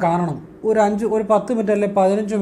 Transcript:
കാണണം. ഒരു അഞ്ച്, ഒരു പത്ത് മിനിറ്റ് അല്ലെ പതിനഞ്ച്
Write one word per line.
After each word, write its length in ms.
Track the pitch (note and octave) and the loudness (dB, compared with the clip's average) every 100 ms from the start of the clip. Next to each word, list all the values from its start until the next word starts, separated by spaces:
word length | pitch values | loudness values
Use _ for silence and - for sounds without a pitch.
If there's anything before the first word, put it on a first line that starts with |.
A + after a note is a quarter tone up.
കാണണം. 540 | E3+ F3 E3+ - - - A3 | 0 0 -2 -6 -12 -6 -2
ഒരു 120 | A3 | 2
അഞ്ച്, 240 | G#3 G#3 A3 | 2 0 -2
ഒരു 180 | A3 G#3+ | -2 2
പത്ത് 220 | G#3+ G3+ | 0 0
മിനിറ്റ് 200 | A#3 G#3 | -2 0
അല്ലെ 160 | G#3 G3+ G3+ | 0 0 2
പതിനഞ്ച് 400 | F#3+ G3+ G#3 G#3+ | 2 2 -2 -2